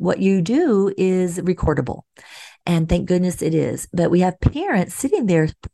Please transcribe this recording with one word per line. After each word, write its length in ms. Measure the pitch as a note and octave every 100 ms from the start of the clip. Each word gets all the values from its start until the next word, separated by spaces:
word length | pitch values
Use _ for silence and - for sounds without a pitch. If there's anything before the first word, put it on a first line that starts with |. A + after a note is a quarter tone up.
what 180 | E3 -
you 240 | F#3+ G3
do 500 | E3+ B3+ E4+ G3+ G3 -
is 420 | F#3+ F#3 F3+ F3
recordable. 640 | F3 F3 - C#3+ B2+ - - _ - - - -
And 240 | - E3+ D#3+
thank 200 | F3+ F#3
goodness 340 | F3+ F3+ E3+
it 120 | D#3+
is. 340 | D#3+ C#3 C3+ -
But 200 | F3 E3
we 80 | F3
have 200 | F#3 F3+
parents 540 | - C#4+ G4 A3+ F3
sitting 320 | - C#4 G4 A3
there 220 | E3 D#3 - -